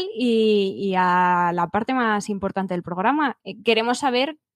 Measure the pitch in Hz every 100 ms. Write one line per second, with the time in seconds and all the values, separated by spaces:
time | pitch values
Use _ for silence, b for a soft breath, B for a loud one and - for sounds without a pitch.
0 | 370 453 247 226 220 208 196 120 196 185
1 | 180 180 180 175 175 175 170 202 226 262
2 | 226 208 202 196 190 190 190 180 170 175
3 | 202 294 294 - - - - 220 220 240
4 | 285 247 277 311 _